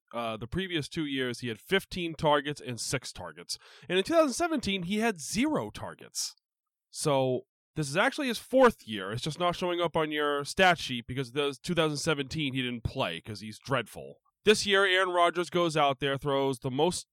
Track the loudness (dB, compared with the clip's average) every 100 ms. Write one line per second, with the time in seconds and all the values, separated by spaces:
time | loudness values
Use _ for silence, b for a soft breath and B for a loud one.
0 | _ -6 -6 -6 -6 -6 -4 -4 -4 -6
1 | -4 -2 -2 -4 -6 -8 0 0 0 -4
2 | -6 0 4 4 2 -6 -8 -8 -4 -4
3 | -6 -10 -12 -12 -10 -10 b b b 0
4 | 4 4 4 2 -2 0 -2 -4 -2 0
5 | 0 -2 -4 0 0 0 -4 -8 -12 -12
6 | -12 -8 -8 -10 _ _ _ _ _ -6
7 | 0 2 2 0 -4 _ _ -8 -4 2
8 | 2 2 -4 -4 0 6 8 6 -4 -6
9 | -4 -4 -6 -2 -2 0 -2 0 0 0
10 | 0 0 0 0 -2 4 4 4 -2 -6
11 | -6 -6 -4 -2 -2 -2 -2 0 2 0
12 | -2 -2 -4 -4 -2 -2 -4 -4 -6 -4
13 | -4 -4 -8 -12 -12 -14 -4 -4 -4 -10
14 | -16 -18 _ _ 2 2 4 4 6 4
15 | 2 4 4 2 -2 0 0 2 2 2
16 | -2 -2 0 0 0 -2 -4 0 0 0
17 | -8